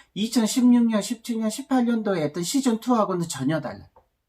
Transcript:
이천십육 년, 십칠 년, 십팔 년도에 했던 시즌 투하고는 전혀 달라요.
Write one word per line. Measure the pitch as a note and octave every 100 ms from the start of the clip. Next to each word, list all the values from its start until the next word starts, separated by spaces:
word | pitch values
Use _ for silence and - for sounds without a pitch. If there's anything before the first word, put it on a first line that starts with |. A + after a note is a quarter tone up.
| _
이천십육 | F#3 A3+ B3 G#3+ B3+ B3 A#3+ A#3
년, | G#3+
십칠 | - A#3+ - A3+
년, | A3
십팔 | A#3+ - C4 A#3+
년도에 | A3+ G#3 F3+
했던 | D3+ F3
시즌 | F3 C#4 C4 A3
투하고는 | B3 A#3+ F#3 F3+ E3+
전혀 | - C3+ D#3+
달라요. | B2 G2+ - _ _ _